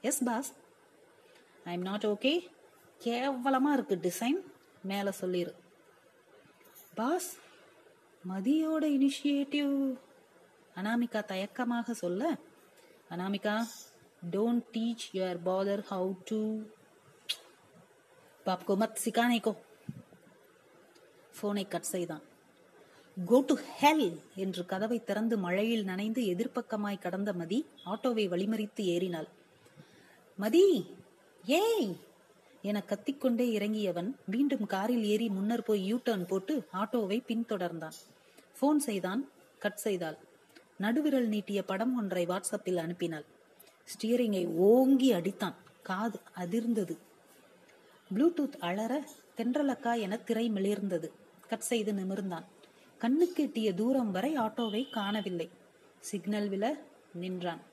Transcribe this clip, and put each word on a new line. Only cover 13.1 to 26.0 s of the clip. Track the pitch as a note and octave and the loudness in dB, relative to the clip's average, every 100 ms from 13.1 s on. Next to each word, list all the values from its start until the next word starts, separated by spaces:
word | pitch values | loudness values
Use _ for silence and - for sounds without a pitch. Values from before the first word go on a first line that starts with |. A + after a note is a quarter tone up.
| F3 F#3 G3+ G#3 G#3+ A3+ - - - - _ F3 | -6 -2 -2 0 -2 -4 -8 -20 -20 -20 _ -6
don't | G3 A3+ A#3+ - | 0 2 0 -2
teach | A3+ A#3 A3+ - | -4 -4 -4 -6
your | F#3+ F#3 F3 F3 | -4 -2 -2 -2
bother | F#3 G3 G3+ | 0 0 -2
how | G3+ F#3+ F#3 F#3+ - | -4 -4 -2 -4 -4
to." | A3 G#3+ A3 G#3+ - - - - - - - - - - - - - _ - - - - | -2 -2 -4 -8 -16 -20 -20 -20 -20 -12 -12 -12 -20 -20 -20 -20 -20 _ -20 -20 -8 -4
"பாப்கோ | F3+ - G3 | -4 0 0
மத் | A3 A3 - | 0 0 -2
சிகானேகோ." | A3 A#3+ A#3 A3 G#3 - - - - - - - - - _ - - - - - - - - | 2 2 2 0 -2 -10 -20 -14 -14 -16 -20 -20 -20 -20 _ -20 -20 -20 -20 -20 -20 -20 -8
போனை | G#3 G3+ F#3 | -4 -2 -4
கட் | F3 | -6
செய்தான். | - F#3 E3 D#3 - - _ _ - - - - - - F3 | -4 -4 -4 -8 -12 -20 _ _ -20 -20 -20 -20 -18 -10 4
"Go | B3 C#4 | 4 6
to | D4+ - - | 0 0 4
hell" | C#4+ D#4 G#3+ E3 - F#3+ | 6 6 2 -2 -14 -6
என்று | F#3+ F3+ F3 | -4 -4 -4
கதவை | F#3+ A3 A#3+ | -4 -2 -2
திறந்து | A#3 G3+ A3+ A3 | -2 -2 0 0
மழையில் | F3+ F3+ A3 A#3 | 0 0 2 0
நனைந்து | F#3+ F#3 | 0 -4